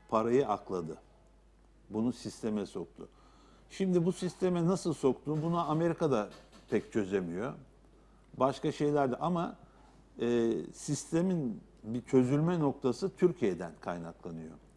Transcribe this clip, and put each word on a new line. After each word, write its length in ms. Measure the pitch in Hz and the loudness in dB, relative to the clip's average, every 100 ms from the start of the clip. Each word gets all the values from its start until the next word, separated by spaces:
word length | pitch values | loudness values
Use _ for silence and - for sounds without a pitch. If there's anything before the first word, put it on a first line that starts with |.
| - | -2
parayı 400 | 110 113 123 120 | 0 4 4 2
akladı. 480 | 101 - 92 80 78 - - - _ _ _ _ _ - | -2 -2 -4 -4 -10 -18 -20 -20 _ _ _ _ _ -8
Bunu 220 | 104 120 | -2 -2
sisteme 540 | 117 107 - 113 104 95 | -2 -8 -6 -4 -2 -4
soktu. 420 | 98 82 - 87 - - - - - - | -8 -10 -14 -20 -20 -20 -20 -20 -20 -12
Şimdi 340 | - 190 175 | -4 2 2
bu 80 | 170 | 2
sisteme 540 | - 180 - 185 175 170 | 0 -4 -2 0 2 2
nasıl 280 | 190 175 | 2 0
soktu? 440 | 143 135 - - 156 | 0 2 2 -2 -2
Bunu 280 | 165 170 151 | 0 0 0
Amerika 400 | 156 170 165 160 | 2 2 2 2
da 180 | 117 101 - - - - | 2 -2 -8 -20 -20 -2
pek 220 | 110 - | -2 0
çözemiyor. 600 | 117 95 98 87 87 127 160 - - - - - - - - | -2 0 0 -2 -4 -6 -8 -16 -20 -20 -20 -20 -20 -10 0
Başka 360 | 135 135 156 | 0 0 -4
şeyler 380 | - 147 147 135 | 0 2 2 2
de 60 | 120 | 0
ama, 400 | 156 175 170 - - - - - - - | -2 -2 -4 -8 -20 -20 -20 -20 -18 -4
e, 320 | 117 120 117 98 - | 0 2 2 0 -4
sistemin 880 | - - 143 - 165 185 175 127 98 - - | -10 -6 -6 -2 0 2 0 -2 -6 -12 -14
bir 200 | 110 120 | -8 -6
çözülme 580 | - 131 127 143 160 180 | 4 4 6 4 2 2
noktası 500 | 147 135 127 117 196 - | 0 0 -2 -2 -4 2
Türkiye'den 560 | 180 - 110 85 85 - | 2 4 0 0 -6 -8
kaynaklanıyor. 760 | - 87 82 82 90 82 80 80 - | -6 -6 -8 -12 -12 -10 -12 -16 -20